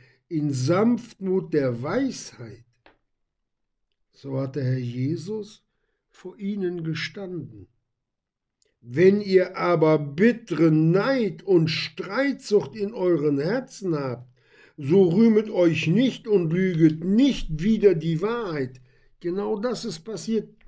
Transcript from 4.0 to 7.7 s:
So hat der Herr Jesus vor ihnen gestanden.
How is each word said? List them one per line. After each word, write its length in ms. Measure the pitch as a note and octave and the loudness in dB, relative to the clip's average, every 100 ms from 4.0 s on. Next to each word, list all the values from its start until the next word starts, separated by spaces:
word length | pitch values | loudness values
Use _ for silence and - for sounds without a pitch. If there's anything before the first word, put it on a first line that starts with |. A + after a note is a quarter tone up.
| _ | _
So 280 | _ C3+ C3+ | _ -8 -6
hat 160 | C3+ D3 | -6 -4
der 80 | |
Herr 160 | B2+ B2+ | -2 -2
Jesus 840 | B2 B2 C3+ E3 E3 A3 G3+ - _ _ _ _ _ | -4 -4 -4 -4 -6 -10 -10 -18 _ _ _ _ _
vor 300 | _ F3+ G3+ | _ -20 -10
ihnen 440 | G3 G#3 F3+ F3 | -6 -4 -4 -4
gestanden. 840 | D#3+ D#3+ D#3+ G#3 F#3+ F3 A#2 G#2+ F#2 | -6 -6 -6 -10 -12 -10 -12 -16 -20